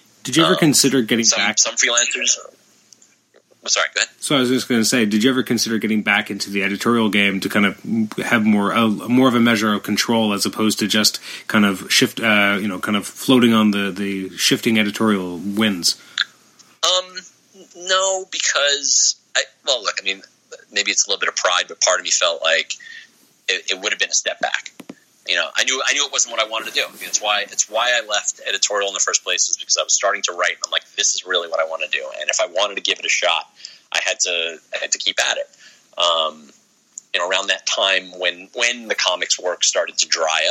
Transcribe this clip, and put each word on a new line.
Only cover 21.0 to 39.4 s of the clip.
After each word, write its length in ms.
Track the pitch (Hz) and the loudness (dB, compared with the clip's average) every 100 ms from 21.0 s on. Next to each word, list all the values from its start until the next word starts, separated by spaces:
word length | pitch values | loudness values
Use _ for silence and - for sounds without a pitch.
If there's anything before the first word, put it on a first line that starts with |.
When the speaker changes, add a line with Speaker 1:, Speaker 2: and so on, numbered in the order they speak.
Speaker 2:
a 40 | - | 0
little 80 | 98 | -2
bit 100 | 95 | -2
of 60 | |
pride, 300 | - 92 90 87 | -2 0 0 -2
but 120 | 82 | -2
part 180 | 95 92 | 0 0
of 40 | |
me 60 | 87 | 0
felt 320 | - 87 85 | 0 0 0
like 320 | 82 82 - - - - - _ _ _ - | 0 0 -2 -12 -14 -20 -20 _ _ _ -6
it, 260 | 92 90 | -4 -4
it 60 | 92 | -6
would 120 | 104 | -4
have 60 | 101 | -2
been 100 | 98 | -2
a 40 | |
step 260 | - - - | -2 -4 -4
back. 320 | - - - - - - _ _ - | -4 -4 -8 -20 -20 -20 _ _ -4
You 80 | |
know, 120 | 87 80 | -2 -2
I 80 | - | -2
knew, 160 | 123 131 131 | -2 0 0
I 60 | |
knew 100 | 139 | -2
it 80 | 143 | -2
wasn't 240 | 131 113 | -2 -2
what 80 | 113 | -2
I 40 | 110 | -2
wanted 200 | 110 110 | -4 -4
to 40 | |
do. 100 | 143 | -6
I 80 | - | -6
mean, 120 | 98 | -8
it's 180 | 92 - | -6 -4
why, 200 | 104 104 | 0 -2
it's 260 | 101 - - | -2 -4 -2
why 220 | 110 123 | 0 0
I 100 | 120 107 | 0 0
left 340 | 101 - - | -4 -4 -8
editorial 420 | - 98 - 104 98 | -6 -2 0 0 -2
in 80 | |
the 40 | 98 | -4
first 240 | - - | -2 -2
place, 260 | 95 90 - | -2 -2 -2
is 60 | |
because 220 | - - 82 | -4 -2 -2
I 40 | |
was 100 | 78 | 0
starting 300 | - 98 - | 0 0 -2
to 100 | - | -4
write, 200 | 87 87 | -2 -2
and 100 | 85 | -2
I'm 60 | - | -4
like, 120 | 85 - | -6 -6
"This 180 | - 101 | -4 -2
is 120 | - 90 | -2 -2
really 200 | 90 85 | -4 -2
what 120 | 82 | -2
I 60 | |
wanna 220 | 80 80 87 | -2 -4 -4
do." 120 | 76 67 - | -6 -6 -6
And 80 | - | -4
if 140 | - | -2
I 60 | 90 | -2
wanted 280 | 90 101 | -2 -2
to 60 | 98 | -2
give 160 | - - | -4 -4
it 80 | |
a 40 | - | -2
shot, 380 | - 87 80 - - - - - | -2 0 -2 -6 -20 -20 -20 -8
I 60 | 82 | -4
had 160 | 92 92 | -4 -2
to, 380 | 92 85 82 80 - | -2 -2 -6 -10 -12
I 40 | - | -8
had 100 | - | -6
to 40 | - | -4
keep 220 | - - | -4 -2
at 140 | 135 554 | -2 -2
it. 100 | 554 _ - _ _ - | -6 _ -20 _ _ -2
Um, 520 | 87 82 78 78 71 _ _ _ _ - - | 0 2 -2 -6 -20 _ _ _ _ -20 -8
you 60 | 92 | -4
know, 100 | 87 | 0
around 180 | 95 98 | 0 0
that 200 | 95 - | -4 -2
time 500 | - 98 92 90 90 | 0 2 0 -2 -4
when, 300 | 90 87 95 | -4 -4 -12
when 340 | 123 120 120 110 | -4 -2 -2 -6
the 80 | |
comics 440 | 98 98 90 87 | -2 -2 -2 -2
work 240 | - | -2